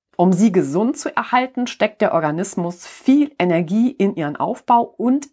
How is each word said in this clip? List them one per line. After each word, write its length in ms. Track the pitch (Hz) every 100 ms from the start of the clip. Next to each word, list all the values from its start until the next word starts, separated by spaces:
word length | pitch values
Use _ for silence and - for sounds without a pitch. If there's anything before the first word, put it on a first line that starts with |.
| _ -
Um 180 | 185
sie 180 | 180 220
gesund 460 | 180 139 160 233 -
zu 180 | - -
erhalten, 520 | 226 247 262 254 247
steckt 340 | - 220 -
der 120 | 208
Organismus 760 | 165 156 156 196 - 170 180 -
viel 460 | - - 277 294 -
Energie 540 | 180 170 165 208 247
in 240 | - 196 170
ihren 200 | 147 147
Aufbau 460 | 156 247 - 240
und 460 | - - 233 277 -